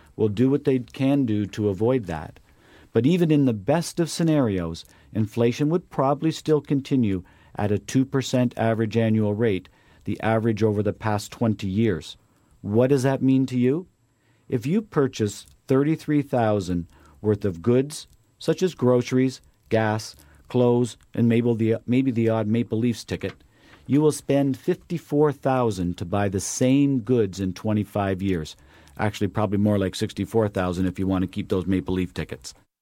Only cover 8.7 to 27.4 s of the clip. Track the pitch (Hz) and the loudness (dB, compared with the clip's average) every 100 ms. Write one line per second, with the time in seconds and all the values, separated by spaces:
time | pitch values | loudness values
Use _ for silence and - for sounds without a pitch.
8.7 | 110 110 113 113 110 104 104 117 92 - | 0 0 0 2 2 0 0 0 -2 -6
9.7 | _ _ _ - 101 107 113 113 107 110 | _ _ _ -8 -4 0 0 0 0 0
10.7 | 104 104 95 110 104 - - 117 101 98 | 2 -2 -2 -2 -4 -4 -4 -2 -2 -2
11.7 | 98 113 80 - - _ _ _ _ 101 | 0 0 -2 -6 -18 _ _ _ _ -2
12.7 | 107 131 139 131 135 131 131 131 127 123 | 2 4 2 2 0 2 2 0 0 0
13.7 | 156 185 _ _ _ _ _ _ 127 131 | 0 -4 _ _ _ _ _ _ -6 -2
14.7 | 202 220 160 135 - 107 - - - - | -2 -2 0 0 0 -4 -4 -16 -20 0
15.7 | 135 147 156 - 147 139 127 110 107 90 | 2 2 0 0 -2 0 0 2 0 0
16.7 | 87 85 - - - 104 104 101 82 104 | -4 -4 -14 -20 -6 0 0 0 -2 2
17.7 | 123 143 - - _ _ _ - 165 190 | 2 0 -6 -18 _ _ _ -4 -2 -2
18.7 | - 123 123 120 127 131 131 - _ _ | 0 2 2 2 2 0 -2 -14 _ _
19.7 | 113 110 107 - - - - - 123 123 | 0 2 -2 -6 -16 -20 -20 -4 2 4
20.7 | 120 120 - _ - 117 113 120 113 110 | 4 0 -6 _ 0 2 2 2 0 0
21.7 | 110 - 123 135 117 113 113 107 117 113 | -2 0 0 0 0 0 0 0 -2 -2
22.7 | 110 120 110 - 90 98 - _ _ _ | -2 -2 -4 -8 -8 -8 -12 _ _ _
23.7 | - - 135 151 143 - 139 139 127 - | -20 -2 2 2 0 0 0 0 -2 -4
24.7 | 180 - 170 - 147 151 - 139 131 120 | -4 -6 -10 -4 2 2 0 -2 0 0
25.7 | 92 87 87 90 101 101 95 - - 127 | 0 -4 -4 -4 -2 0 -2 -6 0 2
26.7 | 135 139 135 107 123 101 90 | 4 4 0 0 0 0 -2